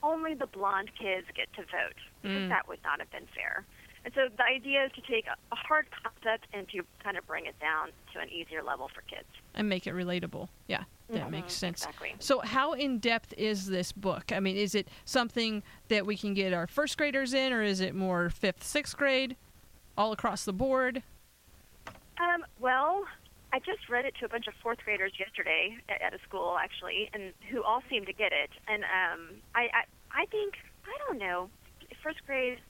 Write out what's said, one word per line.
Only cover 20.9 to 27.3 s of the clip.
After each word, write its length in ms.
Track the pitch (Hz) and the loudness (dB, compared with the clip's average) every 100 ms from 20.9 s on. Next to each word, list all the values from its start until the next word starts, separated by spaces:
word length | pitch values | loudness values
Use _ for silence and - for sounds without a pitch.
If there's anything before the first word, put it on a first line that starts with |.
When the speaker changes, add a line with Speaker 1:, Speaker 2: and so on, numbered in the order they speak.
| 254 - - - _ - - - - - - - - | 0 -8 -20 -20 _ -20 -20 -20 -18 -16 -16 -18 0
Speaker 1:
Um, 260 | 349 349 320 - | 2 2 0 0
well, 460 | 247 254 294 381 403 - - - - | 4 6 4 2 -2 -10 -20 -20 -2
I 60 | 262 | -2
just 300 | - 415 - | 0 -4 0
read 160 | 240 | 0
it 100 | 269 - | 0 -4
to 60 | 233 | -6
a 20 | |
bunch 180 | 233 226 | -4 -6
of 80 | - | -6
fourth 160 | 233 233 | -4 -4
graders 280 | - 202 190 - | 0 0 0 -2
yesterday 580 | 196 - 165 160 180 226 - | -6 -4 2 2 2 -4 -6
a-, 140 | 202 | -2
at 120 | 185 | -2
a 40 | 185 - | -4 -8
school, 300 | 190 175 175 | -2 0 0
actually, 500 | 180 - 180 180 214 | -2 -4 -4 -4 -4
and 200 | 214 190 | -6 -10